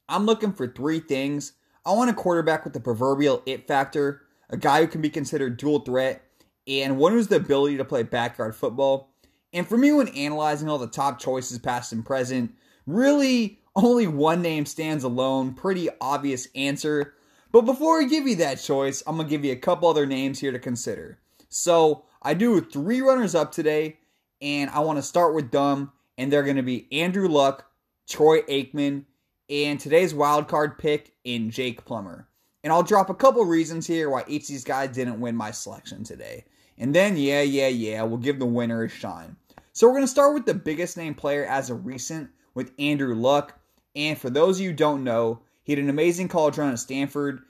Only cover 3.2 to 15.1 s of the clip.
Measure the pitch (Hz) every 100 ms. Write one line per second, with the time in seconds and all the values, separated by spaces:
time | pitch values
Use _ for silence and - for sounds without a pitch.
3.2 | 143 123 131 131 - 139 139 151 143 143
4.2 | _ _ - - 151 147 160 160 151 156
5.2 | 131 151 131 120 143 143 139 127 131 -
6.2 | _ _ _ _ - 135 135 135 165 233
7.2 | 202 175 - 139 143 139 131 131 113 120
8.2 | 117 - 113 - 127 123 139 135 - _
9.2 | _ _ _ 175 170 233 285 294 220 135
10.2 | 147 151 151 147 156 147 117 - 139 123
11.2 | 135 131 123 120 131 123 - 113 113 135
12.2 | 123 131 117 - _ _ - 196 269 294
13.2 | 269 247 208 - _ 196 233 240 196 143
14.2 | 151 170 170 156 147 - 156 151 127